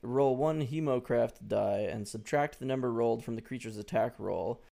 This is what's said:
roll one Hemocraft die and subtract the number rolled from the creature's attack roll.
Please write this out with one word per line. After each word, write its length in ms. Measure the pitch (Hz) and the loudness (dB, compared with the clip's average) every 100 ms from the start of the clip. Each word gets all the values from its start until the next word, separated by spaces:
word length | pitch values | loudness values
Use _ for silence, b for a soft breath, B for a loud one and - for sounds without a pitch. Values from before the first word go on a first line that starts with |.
roll 320 | 120 131 135 127 | -2 4 4 4
one 280 | 156 156 127 | 2 0 -2
Hemocraft 840 | 156 151 127 123 120 113 - 104 | -2 2 0 2 2 2 -2 -2
die 420 | 104 101 101 101 | 0 2 2 0
and 160 | 107 101 | -4 -6
subtract 520 | 113 - 147 147 - | -10 -2 0 0 -2
the 60 | 131 | -4
number 260 | 131 123 | -2 0
rolled 300 | 113 117 113 120 | 2 2 2 -2
from 100 | 113 | -8
the 60 | |
creature's 360 | - 131 113 107 | -6 -10 -8 -10
attack 360 | 104 139 117 - | -2 0 0 -2
roll. 440 | 98 90 92 - b | -4 -2 -2 -6 b